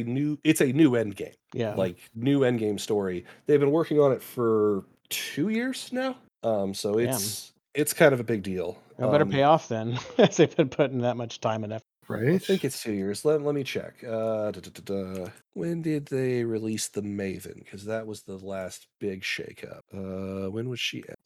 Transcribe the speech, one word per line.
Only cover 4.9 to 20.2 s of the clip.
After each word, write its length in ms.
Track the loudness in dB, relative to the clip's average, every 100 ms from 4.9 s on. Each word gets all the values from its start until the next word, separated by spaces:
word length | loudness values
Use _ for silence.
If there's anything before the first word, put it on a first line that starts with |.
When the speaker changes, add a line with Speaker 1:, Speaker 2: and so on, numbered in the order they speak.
| _ _
Speaker 1:
two 400 | -8 -6 -2 0
years 420 | 0 -2 -6 -6
now. 260 | -4 -4 -6 _ _
Um, 320 | -2 0 -2
so 200 | -2 0 2
Speaker 2:
Damn. 140 | 2
Speaker 1:
it's, 420 | 0 -4 -6 -12 _ _ -2
it's 180 | -2
kind 200 | 6 6
of 60 | 6
a 40 |
big 180 | 0 -2
deal. 380 | -2 -4 -4 -8 _ -2
Speaker 2:
It 40 | 2
better 120 | 4
Speaker 1:
Um, 60 | 4
Speaker 2:
pay 140 | 4
off 240 | 6 6 4
then, 320 | -4 -4 -6 -4
<laughs> 100 | 4
as 200 | 4 6
they've 180 | 4 4
been 140 | 0
putting 300 | 2 0 2
that 160 | 0 -2
much 220 | -6 -4
time 220 | -2 -2
and 100 | -4
effort. 100 | -8 -12 _ _
Speaker 3:
Right? 260 | -2 2 2
Speaker 1:
I 20 |
think 260 | 2 0
it's 180 | 0 -4
two 120 | -4
years. 320 | -2 -2 -2 0
Let, 160 | 0
let 120 | 0
me 120 | -2 -4
check. 300 | -6 -8 -12
Uh, 480 | -6 -2 -2 0 -2
da, 100 | -6
da, 80 | -12
da, 80 | -16 -6 -4 -4 -6 -10
da. 40 | -12 _ -6
When 260 | -4 -4
did 240 | -2 -2 -2
they 360 | -2 0 0 0
release 420 | -2 -2 -4 -4
the 140 | -6
Maven? 680 | -4 -4 -4 -6 -12 -16 -16
'Cause 140 | -14
that 240 | -6 -6 -6
was 140 | -12
the 160 | -12 -12
last 500 | -8 -8 -8 -10 -20 _
big 220 | -6 -6
shakeup. 580 | -6 -6 -8 -12 -16 -16 -14
Uh, 560 | -12 -8 -8